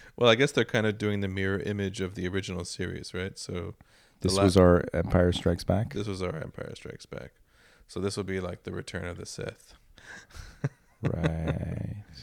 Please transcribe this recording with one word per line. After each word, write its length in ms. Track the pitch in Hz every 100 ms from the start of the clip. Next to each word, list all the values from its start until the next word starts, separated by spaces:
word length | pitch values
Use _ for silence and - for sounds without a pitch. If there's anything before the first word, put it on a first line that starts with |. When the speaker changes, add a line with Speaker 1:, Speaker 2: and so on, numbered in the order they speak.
| - -
Speaker 1:
Well, 140 | 120
I 60 | 113
guess 160 | 139
they're 120 | 127
kind 220 | 113 113 107
of 100 | 104
doing 240 | 104 101
the 60 | 98
mirror 300 | 95 95 98
image 400 | - 101 98 98
of 140 | 95
the 140 | 98 90
original 360 | 95 95 90
series, 480 | 87 - 90 90 -
right? 220 | 90 95 -
So 380 | - 92 92 - - _ _ _
the 80 | 90
Speaker 2:
This 80 | 95
Speaker 1:
la- 80 |
Speaker 2:
was 120 | 98 95
our 280 | 90 87 -
Empire 400 | 82 - 90 90
Strikes 320 | 85 87 85
Back. 280 | - 95 135
Speaker 1:
This 120 | 104 104
was 160 | 95
our 140 | 90 78
Empire 360 | 87 - - -
Strikes 280 | - - -
Back. 260 | - 62 - _ _ _ _ -
So 100 | -
this 160 | 98 104
will 60 |
be 140 | 95 95
like 240 | 90 90
the 80 | 98
Return 360 | 95 - 90 90
of 100 | 90
the 100 | -
Sith. 480 | - - - - -
<laughs> 1200 | _ - - - - - - - - - _ _
Speaker 2:
Right. 1040 | - 80 80 80 80 - - - - 107 - -